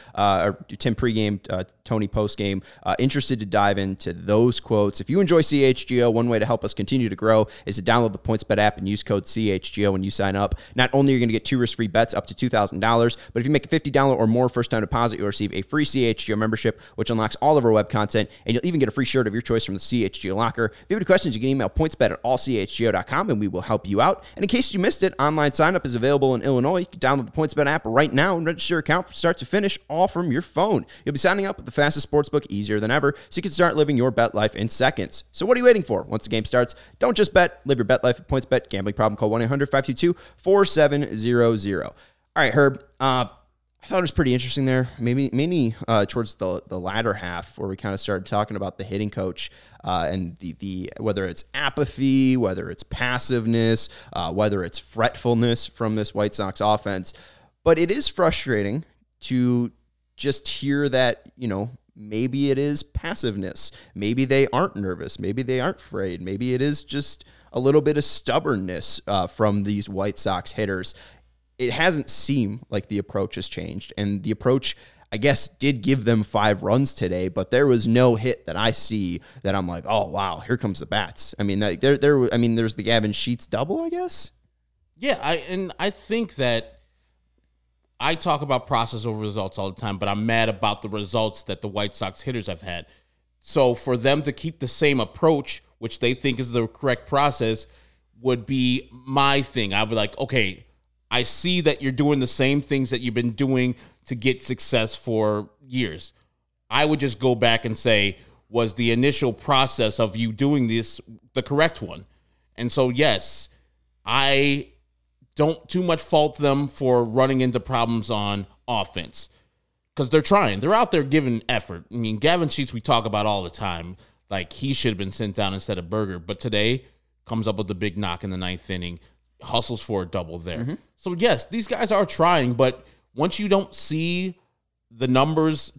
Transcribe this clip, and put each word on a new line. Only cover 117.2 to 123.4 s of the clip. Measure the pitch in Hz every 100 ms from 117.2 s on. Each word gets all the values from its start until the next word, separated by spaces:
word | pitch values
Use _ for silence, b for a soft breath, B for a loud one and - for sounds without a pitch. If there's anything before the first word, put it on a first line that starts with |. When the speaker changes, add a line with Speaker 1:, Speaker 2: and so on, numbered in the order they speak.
| 131 131
Speaker 2:
into | 127 120
problems | - 127 117 117 104
on | 110 104 101 92 _ -
offense | 113 95 - 69 - - _ _ _ _ _ _ -
'cause | 131
they're | 156
trying. | - 196 147 101
They're | 135
out | 214 247
there | 175
giving | 135 156 131 113 -
effort. | 117 - 87 -
I | 120
mean, | 113 107
Gavin | 143 180 156
Sheets, | - 131
we | 120
talk | - 120 110
about | 104 107
all | 101